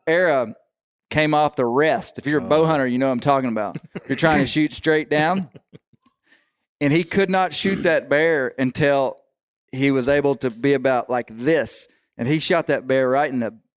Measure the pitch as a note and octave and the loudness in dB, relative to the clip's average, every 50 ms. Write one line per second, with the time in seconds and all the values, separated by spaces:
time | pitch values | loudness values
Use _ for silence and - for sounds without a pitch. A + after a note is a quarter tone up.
0 | _ - D#3+ F3 F#3 E3+ D3 C3+ A#2+ A2 A2+ - _ _ _ _ _ _ _ _ | _ 0 0 2 2 2 2 0 -2 -4 -6 -14 _ _ _ _ _ _ _ _
1 | _ - - D3+ D#3 D3+ D3+ D3+ D3+ D3 - - B2+ A#2 A#2+ C3+ D3+ D#3+ C3+ A2+ | _ -4 -2 0 2 2 2 2 2 0 0 0 0 0 2 2 2 2 0 0
2 | - - - - - C#3 D3+ D3 B2 A#2+ D3+ D#3 D#3+ D#3+ D#3+ C#3+ C3+ B2+ B2 B2+ | -4 -8 -10 -8 -4 -2 -2 -2 0 2 2 2 4 2 2 0 0 0 0 0
3 | C3+ C3+ C3 A#2+ - C#3+ C#3 C3+ C3 B2 A2+ G#2+ G#2 G2 - - - - - F#3+ | 0 0 -2 0 0 0 2 2 0 -2 -4 -4 -6 -6 -8 -12 -14 -16 -16 -12
4 | - - C3+ - E3 E3 D#3 C#3+ C3+ B2 - D#3 D3+ D3+ - - - D#3+ D#3 D#3 | -8 -6 -2 0 2 2 4 2 2 0 0 0 -2 -2 -2 -4 -2 0 0 0
5 | D3+ - D3 D3+ D#3 D#3+ F#3 G3 F3+ C#3 - - _ _ - D#3 _ _ _ _ | 0 0 0 0 0 0 0 -2 -4 -8 -12 -20 _ _ -20 -20 _ _ _ _
6 | _ _ _ _ _ _ _ _ _ _ _ _ _ _ _ - D3 C#3+ D3 E3 | _ _ _ _ _ _ _ _ _ _ _ _ _ _ _ -2 0 2 2 2
7 | F3+ E3 - G3 G3 F#3 F#3 F#3+ F#3 F3 D3 - - G3 G3 F3+ - F3 D#3+ C#3+ | 0 0 0 0 0 2 2 0 0 -2 -2 -2 -2 -2 -2 0 0 2 0 0
8 | - C3+ C#3+ D3 D#3+ E3 E3 C#3+ C3 A#2+ - - C3+ B2+ - - D3+ C#3+ C#3+ C#3 | 0 0 0 2 2 2 2 0 -2 -2 -2 -2 -4 -2 0 0 0 2 2 2
9 | C3+ B2+ - - _ _ _ _ _ _ _ _ _ _ - C3 C3+ C#3 C3+ C3+ | 0 -2 -4 -8 _ _ _ _ _ _ _ _ _ _ -4 0 0 2 2 2
10 | A#2+ C#3 C#3+ C#3+ C#3 C#3+ C#3 - - B2+ A2 A2+ A#2+ C#3 C#3 C3+ B2+ C3+ C3 A#2+ | 2 2 2 2 2 0 0 -2 -2 -6 -4 -2 0 0 2 2 2 0 0 0
11 | A#2 - B2 B2 A#2 - A2 A2+ A#2+ D3 E3 D3+ A2+ - - - - - _ _ | -2 -2 -4 -4 -6 -6 -10 -6 -2 0 0 0 0 -2 -4 -6 -6 -8 _ _
12 | _ _ _ - A#2+ B2 D3+ D#3+ D3+ - F3+ E3+ D3+ - C#3+ A#2+ F#2 C3 C3+ C3+ | _ _ _ -6 -2 -2 -2 -2 0 0 0 0 0 0 -2 -2 -2 0 0 0
13 | C3 B2+ C3 C#3 D3+ C#3+ C3+ B2+ A#2 G#2 A2+ A2 _ _ _ | 2 2 2 0 0 0 -2 -4 -4 -6 -8 -12 _ _ _